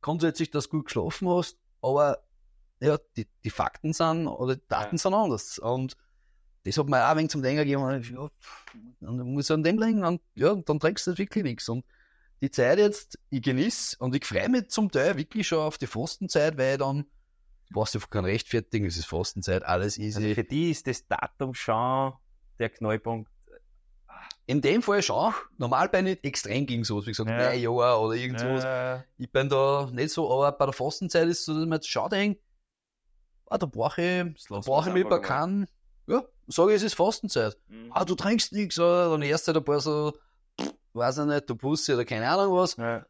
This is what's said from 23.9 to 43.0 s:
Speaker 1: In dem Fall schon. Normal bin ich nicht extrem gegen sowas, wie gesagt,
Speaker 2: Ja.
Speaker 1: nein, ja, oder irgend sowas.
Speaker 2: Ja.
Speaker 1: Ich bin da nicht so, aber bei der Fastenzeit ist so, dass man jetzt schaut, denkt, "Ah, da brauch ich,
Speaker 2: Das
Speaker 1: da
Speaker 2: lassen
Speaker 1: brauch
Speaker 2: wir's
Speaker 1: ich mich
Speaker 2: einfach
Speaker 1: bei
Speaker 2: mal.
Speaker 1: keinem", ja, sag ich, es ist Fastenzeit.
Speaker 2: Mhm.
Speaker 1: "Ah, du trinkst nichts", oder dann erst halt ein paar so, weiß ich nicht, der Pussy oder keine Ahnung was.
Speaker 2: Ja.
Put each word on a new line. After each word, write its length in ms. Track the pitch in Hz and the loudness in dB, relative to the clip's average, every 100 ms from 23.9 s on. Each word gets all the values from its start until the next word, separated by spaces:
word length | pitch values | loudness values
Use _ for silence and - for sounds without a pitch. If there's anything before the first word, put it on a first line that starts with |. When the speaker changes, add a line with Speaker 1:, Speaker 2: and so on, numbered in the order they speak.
| _ _ - - - - | _ _ -20 -18 -16 -2
Speaker 1:
In 140 | 139 | 0
dem 220 | 135 202 | 2 2
Fall 200 | 233 202 | 2 2
schon. 300 | 190 107 196 208 - - | 2 0 0 -2 -10 -6
Normal 320 | 120 131 185 | 0 2 2
bin 180 | 185 190 | 2 0
ich 80 | 185 | -2
nicht 80 | |
extrem 420 | 143 135 101 117 139 | -4 -6 -4 -4 -2
gegen 180 | 120 | -2
sowas, 220 | 110 104 104 | -2 -4 -4
wie 40 | |
gesagt, 200 | 107 113 | -4 -2
Speaker 2:
Ja. 60 | 117 | 0
Speaker 1:
nein, 240 | 123 127 | 0 0
ja, 100 | 117 | 0
oder 440 | 120 120 117 110 | 2 4 4 2
irgend 260 | 113 127 120 | 0 -4 -4
sowas. 240 | 123 131 | -2 -2
Speaker 2:
Ja. 400 | 131 127 127 127 - _ | -2 -4 -4 -6 -10 _
Speaker 1:
Ich 140 | 127 | -2
bin 180 | 135 139 | 0 2
da 400 | 139 135 143 139 | 4 4 2 -2
nicht 180 | 123 151 | -2 -2
so, 180 | 165 156 | 0 0
aber 200 | 127 143 | 2 2
bei 140 | 143 139 | 2 0
der 80 | |
Fastenzeit 540 | - 135 - 180 175 165 | 0 -4 -4 0 2 2
ist 160 | 170 | 0
so, 100 | - | -2
dass 80 | 156 | -2
man 140 | 165 160 | 0 -2
jetzt 120 | - | -2
schaut, 240 | 123 139 | -4 -2
denkt, 300 | 190 208 202 _ _ _ _ _ _ _ _ _ _ _ | 0 0 -2 _ _ _ _ _ _ _ _ _ _ _
"Ah, 100 | - | -4
da 80 | 160 | -2
brauch 300 | 110 147 - | 0 -2 2
ich, 360 | 175 180 175 | 0 0 -2
Speaker 2:
Das 100 | 156 - | -8 -10
Speaker 1:
da 60 | 101 | -8
Speaker 2:
lassen 100 | 98 | 0
Speaker 1:
brauch 200 | 135 165 | 0 2
Speaker 2:
wir's 0 | |
Speaker 1:
ich 40 | |
mich 120 | 180 | 0
Speaker 2:
einfach 60 | 185 | 2
Speaker 1:
bei 80 | 175 | 2
Speaker 2:
mal. 80 | - | 2
Speaker 1:
keinem", 400 | 135 165 196 196 _ _ _ - | -2 0 -2 -4 _ _ _ -2
ja, 180 | 247 - _ - | -2 -2 _ -6
sag 200 | - 180 | 4 6
ich, 60 | 214 | 6
es 60 | |
ist 120 | 208 | 2
Fastenzeit. 600 | - 185 220 208 135 110 - _ | 2 2 2 -2 0 0 -4 _
Speaker 2:
Mhm. 220 | 110 117 | -20 -6
Speaker 1:
"Ah, 140 | 120 | -4
du 100 | 185 | -2
trinkst 380 | 180 196 226 - | -2 0 0 0
nichts", 260 | 202 202 - | -2 -4 2
oder 320 | 170 175 175 | 4 6 4
dann 120 | 156 | 2
erst 240 | 143 160 - | 2 0 2
halt 100 | 160 | 0
ein 80 | |
paar 160 | 143 143 | 2 0
so, 320 | 139 151 151 - _ _ _ - - - _ | 2 0 0 -4 _ _ _ -6 -6 -8 _
weiß 260 | 117 120 135 | -2 0 0
ich 60 | |
nicht, 240 | 147 143 143 | 0 0 -2
der 60 | |
Pussy 400 | 117 135 151 - | -4 -2 -2 0
oder 100 | 127 | 0
keine 240 | 117 110 120 | 0 -2 0
Ahnung 260 | 180 196 | 2 2
was. 220 | 180 180 - | 2 2 0
Speaker 2:
Ja. 300 | 117 117 | -4 -4